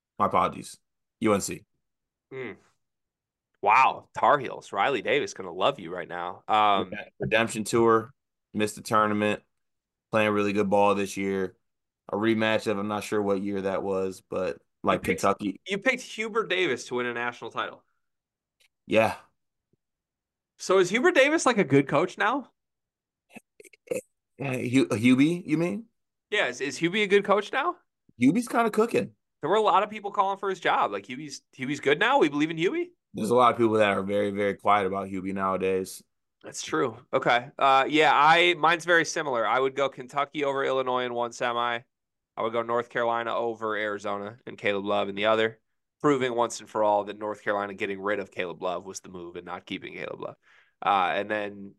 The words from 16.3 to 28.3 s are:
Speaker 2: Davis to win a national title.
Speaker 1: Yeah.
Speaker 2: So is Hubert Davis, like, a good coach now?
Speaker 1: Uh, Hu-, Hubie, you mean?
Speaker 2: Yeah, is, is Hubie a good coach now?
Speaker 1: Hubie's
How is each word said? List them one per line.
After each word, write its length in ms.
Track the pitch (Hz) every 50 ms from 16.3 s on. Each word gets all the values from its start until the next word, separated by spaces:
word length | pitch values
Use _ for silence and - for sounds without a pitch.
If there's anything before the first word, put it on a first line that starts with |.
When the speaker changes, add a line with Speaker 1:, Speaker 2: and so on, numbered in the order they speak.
| 208 226 202 165
Speaker 2:
Davis 380 | 180 185 180 156 123 120 -
to 80 | - 127
win 120 | 123 123
a 60 | 123
national 380 | 120 120 120 123 123 - 120 110
title. 320 | - 123 107 87 - - _ _ _ _ _ _ _ _ _ _ _ _ _ _ _ _ _ _ _ _ _
Speaker 1:
Yeah. 300 | - - 107 113 104 - - - _ _ _ _ _ _ _ _ _ _ _ _ _ _ _ _ _ _ _ _ _ _ _ _ _ _
Speaker 2:
So 220 | - - - 185 196
is 100 | 185 165
Hubert 260 | 196 240 254 359 349
Davis, 300 | 285 262 285 311 320 -
like, 140 | 262 226 208
a 60 | 180
good 220 | 135 139 139 143
coach 300 | - 151 143 175 180 -
now? 340 | - 202 214 254 285 233 - _ _ _ _ _ _ _ _ _ _ _ _ _ _ _ _ - - - _ _ - - - - _ _ - - - - _ _ _ _ _ _ -
Speaker 1:
Uh, 120 | 135 139
Hu-, 360 | 127 127 113 123 120 135 131 -
Hubie, 540 | 120 104 117 127 127 127 143 160 175 175 -
you 140 | 143 151 156
mean? 260 | 170 180 202 214 233 - _ _ _ _ _ _ _ _
Speaker 2:
Yeah, 160 | 208 208 175
is, 160 | 127 123 123
is 160 | 131 143 135 -
Hubie 240 | 165 170 180 220
a 40 | 208
good 180 | 190 196 202 196
coach 280 | 202 196 214 214 -
now? 220 | - 262 302 349 - - _ _ _ _ _ _ _ -
Speaker 1:
Hubie's 300 | 120 135